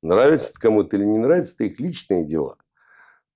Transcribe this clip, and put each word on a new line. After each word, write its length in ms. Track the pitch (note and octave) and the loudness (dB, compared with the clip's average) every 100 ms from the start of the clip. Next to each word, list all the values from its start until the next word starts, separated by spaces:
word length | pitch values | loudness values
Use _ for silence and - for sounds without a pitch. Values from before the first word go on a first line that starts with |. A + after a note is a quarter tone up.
Нравится 480 | D#2+ F#2+ C#3 D#3 - | 0 4 4 2 -2
это 80 | - | -2
кому-то 360 | A2+ G#2+ F#2+ G2+ | 0 2 0 -2
или 80 | |
не 140 | G2+ G#2+ | 0 0
нравится, 360 | A#2+ F3 - | 2 0 -2
это 100 | - | -6
их 160 | G#2 - | -8 -6
личные 440 | D#3 - - F2+ | -8 -8 -4 -2
дела. 320 | D#2 D#2+ C#2 - _ _ _ _ _ _ _ | -2 -4 -6 -10 _ _ _ _ _ _ _